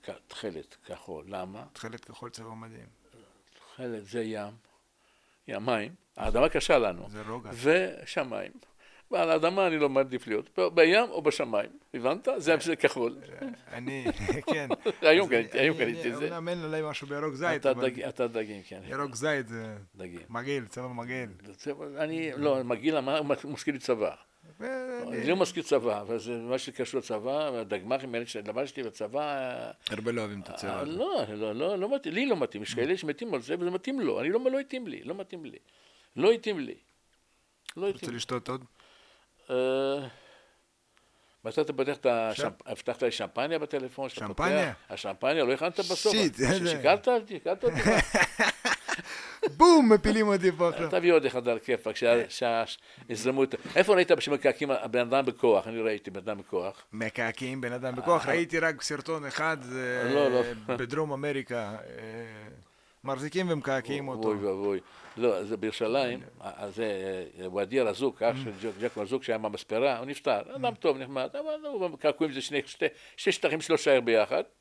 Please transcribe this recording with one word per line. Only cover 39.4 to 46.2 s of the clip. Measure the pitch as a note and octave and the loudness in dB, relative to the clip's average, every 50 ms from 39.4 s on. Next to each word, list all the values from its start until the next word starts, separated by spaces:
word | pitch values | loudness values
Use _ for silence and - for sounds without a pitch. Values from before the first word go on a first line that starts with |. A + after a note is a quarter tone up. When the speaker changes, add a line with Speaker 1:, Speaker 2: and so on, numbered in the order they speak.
| _ _ | _ _
Speaker 1:
אה, | B2 B2+ B2+ C3 C3 C3+ C3+ C3+ C#3 C#3+ C#3 B2+ - - - - - - _ _ _ _ _ _ _ _ _ _ _ _ _ _ _ _ _ _ _ _ _ | 0 0 2 2 2 2 0 0 -2 -2 -4 -10 -14 -18 -20 -20 -20 -20 _ _ _ _ _ _ _ _ _ _ _ _ _ _ _ _ _ _ _ _ _
מתי | A2+ A2 - | -4 0 0
אתה | D3+ B2 C#3 | 0 0 0
פותח | B2+ C3+ C3+ C#3+ C#3 | -2 0 0 -2 0
את | - | 2
Speaker 2:
אפשר? | C3 A#2+ A#2 A2+ A2+ G#2+ - C#3+ A2+ | 2 4 4 2 0 0 -2 -2 -4
Speaker 1:
השמפ-, | F#2+ _ - - | -4 _ -12 -12
הבטחת | A2+ - - - A#2 - C3+ | -12 -6 -4 -6 -2 0 0
לי | A#2+ | 0
שמפניה | A2+ - G#2+ F#2 - - B2+ D3+ E3 D#3+ | 0 0 -6 -4 -2 -2 -2 0 0 -2
בטלפון, | D3+ D3+ - C#3 C3 B2+ - - C3+ B2+ | -2 -2 -4 -4 -4 -4 -6 -6 -8 -6
שאתה | - - A2+ G#2 | -6 -8 -8 -6
Speaker 2:
שמפניה? | F#2+ - D3+ F3 D3 D3+ C#3 - A2 | -2 0 2 2 4 2 2 0 -2
Speaker 1:
פותח? | - - _ G#2 | -10 -12 _ -12
השמפניה, | F#2+ - G2+ G2 - - C3 D3+ D#3+ C#3+ | -8 -6 -6 -6 0 0 2 4 4 4
לא | A#2+ C3+ | 4 2
הכנת | C3 D#3 F3 E3+ - | 2 0 -2 -2 -2
בסוף? | F#3+ F3 F#3 - - G#3+ | -2 -2 -2 2 2 4
Speaker 2:
שיט, | G#3 A3 | 4 6